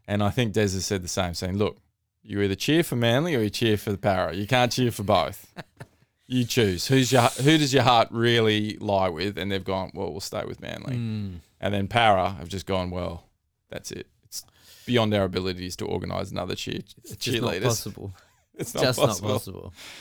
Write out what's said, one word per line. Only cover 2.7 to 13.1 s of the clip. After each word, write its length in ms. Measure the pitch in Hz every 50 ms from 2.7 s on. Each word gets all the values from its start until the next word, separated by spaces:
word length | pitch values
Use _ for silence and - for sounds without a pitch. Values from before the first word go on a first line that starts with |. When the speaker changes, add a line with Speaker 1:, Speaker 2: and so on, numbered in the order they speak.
| 147 165 165
Speaker 1:
for 100 | - -
Manly 400 | 120 117 117 117 131 156 180 160
or 80 | 123 110
you 80 | 104
cheer 260 | 101 - 127 113 107
for 140 | 101 - -
the 80 | 104 95
Para. 340 | - 104 95 92 90 85 80
You 140 | 95 104
can't 240 | 101 135 127 123 120
cheer 220 | - - 127 120 113
for 100 | - 104
both." 500 | 98 104 90 78 69 - - - - _
Speaker 2:
<laughs> 80 | - - _ _ - - - _ _ _ _ _ _ _ -
Speaker 1:
You 160 | 127 127 123
choose. 400 | 117 - 127 117 101 92 85 -
Who's 260 | - 135 135 131 113 127
your, 80 | 127 117
who 360 | 120 - - 127 147 160 156
does 160 | 147 135 127
your 80 | 139 120
heart 260 | 127 120 117 110 -
really 680 | - 117 113 120 117 117 113 110 107 107 107 107 101 -
lie 320 | - 104 101 95 95 92
with? 260 | 85 78 90 104 101
And 160 | - 90 101 98
they've 100 | 95 92
gone, 260 | - 95 95 95 - -
"Well, 180 | - 95 - 73
we'll 80 | 82
stay 220 | - - - 95 -
with 120 | - - -
Manly." 360 | - - 80 78 - - 127
Speaker 2:
Mm. 440 | 120 117 113 110 107 104 98 90 85 - _ _ _
Speaker 1:
And 140 | - 98 101
then 120 | 101 98
Para 440 | 92 98 120 117 110 104 95 90 92 95 78
have 100 | 73 90
just 160 | 95 95 85
gone, 240 | - 95 92 90 90
"Well, 360 | 90 90 87 87